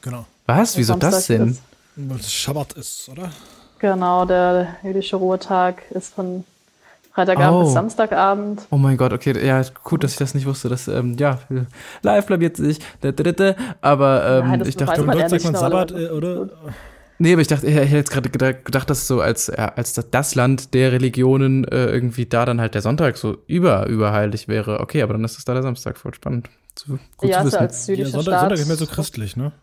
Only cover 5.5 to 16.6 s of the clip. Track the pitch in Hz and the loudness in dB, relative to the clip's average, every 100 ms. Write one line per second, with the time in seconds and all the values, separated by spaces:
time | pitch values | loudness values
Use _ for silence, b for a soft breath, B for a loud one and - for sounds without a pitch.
5.5 | 185 180 180 - 185 - - 185 180 180 | 0 0 -2 -10 -10 -10 -8 -8 -8 -12
6.5 | _ _ b b b _ - 190 185 180 | _ _ b b b _ -2 0 4 4
7.5 | 175 165 139 214 - 220 208 196 202 208 | 6 4 2 0 -2 -2 2 2 0 -4
8.5 | 208 - 143 139 131 127 113 139 131 135 | -8 -4 2 2 4 2 0 -2 0 2
9.5 | 131 127 - - 156 139 - 135 143 135 | 2 0 -8 -4 -2 -2 -2 -2 -2 -2
10.5 | 131 120 123 - - 123 120 143 127 - | -4 -4 -4 -4 -2 -2 0 0 0 -4
11.5 | 131 123 B B B - 208 202 185 165 | -6 -6 B B B 2 2 2 0 0
12.5 | 165 147 156 B B 139 135 156 175 196 | 0 -2 -2 B B -4 0 -2 2 2
13.5 | 190 247 B 135 143 139 131 104 131 127 | 2 -6 B 2 4 4 4 4 2 2
14.5 | 127 - 135 139 165 139 160 165 175 170 | 0 0 -2 0 2 2 2 2 0 0
15.5 | 180 170 185 180 180 165 156 170 180 190 | 0 0 0 -2 -4 -6 -4 -6 -6 -10
16.5 | - | -12